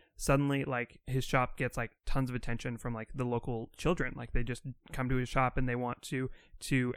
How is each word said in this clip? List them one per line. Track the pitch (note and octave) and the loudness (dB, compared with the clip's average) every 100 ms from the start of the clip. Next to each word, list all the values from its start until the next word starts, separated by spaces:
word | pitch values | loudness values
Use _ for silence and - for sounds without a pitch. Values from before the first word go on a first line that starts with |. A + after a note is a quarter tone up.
| _ - | _ -4
suddenly, | - C#3 C#3+ C#3 | 4 4 4 2
like, | C3+ B2 A#2+ - - | 0 -2 -4 -8 -4
his | C3 - | -2 2
shop | C3+ B2 - | 2 2 0
gets, | B2+ - | -4 -4
like, | A2+ _ - | -8 _ 0
tons | C#3 B2+ | 2 2
of | B2 | -2
attention | - A#2 B2+ A#2 | -2 -4 -4 -6
from, | B2 | -4
like, | A2+ A2 C3+ | -6 -6 -4
the | B2 | -2
local | A#2+ - A#2 A2 - | -2 -2 -4 -6 -2
children. | D3+ F3 B2+ - | 0 2 0 -6
Like, | A#2+ | -2
they | - | 0
just | A#2+ B2 C#3 A#2+ - | 0 -2 -8 -12 -8
come | - B2+ | -4 0
to | B2+ | 0
his | B2 | 2
shop | C3+ B2+ - | 2 2 4
and | B2+ | 2
they | B2 | 2
want | A#2+ - | -2 -4
to, | - C3+ C3 - - - | -4 -4 -4 -6 -18 -10
to | - C3+ B2 | 2 2 2